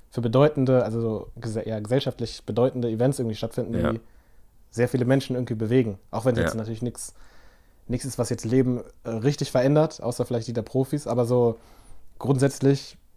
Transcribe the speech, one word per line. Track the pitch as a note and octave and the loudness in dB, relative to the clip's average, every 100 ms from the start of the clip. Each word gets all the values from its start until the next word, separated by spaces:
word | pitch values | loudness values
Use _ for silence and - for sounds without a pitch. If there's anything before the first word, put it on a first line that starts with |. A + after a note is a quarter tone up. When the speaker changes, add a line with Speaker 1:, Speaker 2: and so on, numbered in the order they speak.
| - | -10
Speaker 1:
für | - | -4
bedeutende, | A#2+ B2 D3 D3+ C3 B2+ | 0 6 4 4 4 4
also | G#2+ A2+ | 4 0
so | A#2 G#2+ - - | -2 -2 -6 -12
gese-, | A#2 A2 - | -6 -6 -4
ja, | A2 | -6
gesellschaftlich | G#2 B2+ C3+ - A#2 - - | 0 0 0 -4 -6 -8 -4
bedeutende | A2 B2+ C3 A#2+ | 2 2 2 -2
Events | A2 B2 C#3+ | 0 0 0
irgendwie | A#2 G#2+ | -4 -4
stattfinden, | A2+ - A2+ A#2 | -6 -6 -4 0
Speaker 2:
Ja. | A#2 | 0
Speaker 1:
die | A2+ - - _ - - _ - | -2 -8 -20 _ -20 -20 _ -12
sehr | - A#2+ | -2 0
viele | C3 B2 | 2 2
Menschen | C3+ C3 B2 | 2 2 -4
irgendwie | B2 A2+ | -4 -4
bewegen. | A2 B2+ A2+ G2 - | 2 2 2 -4 -8
Auch | - A2+ | -2 0
wenn | A#2 | 2
es | |
jetzt | - | 0
Speaker 2:
Ja. | A2+ | -2
Speaker 1:
natürlich | A2 A2 | -6 -6
nix, | A#2+ - - - - - - _ _ _ - | -6 -8 -14 -16 -20 -20 -20 _ _ _ -6
nix | C3 C3+ | -6 -4
ist, | A#2+ | -4
was | A#2 | -2
jetzt | A#2+ A2 | -2 2
Leben, | B2+ B2+ A#2+ - - | 4 4 0 -6 -14
äh, | A#2+ | -8
richtig | A2+ A#2+ C#3+ C#3 | -2 0 0 -2
verändert, | C#3 C3 D3+ D#3 - | 2 4 4 2 -2
außer | A2 B2 B2 | -6 -4 -2
vielleicht | A#2+ A2+ | -2 -2
die | |
der | A#2 | -6
Profis, | G#2 B2+ C3 D3 B2+ | -2 -2 -2 -2 -2
aber | A#2+ A#2 | 0 2
so | B2 A#2+ A2 - - - - - - | 4 2 0 -12 -20 -18 -16 -16 -8
grundsätzlich | - C3+ C#3 - C3+ C#3 - - _ | 0 2 2 2 2 2 -2 -20 _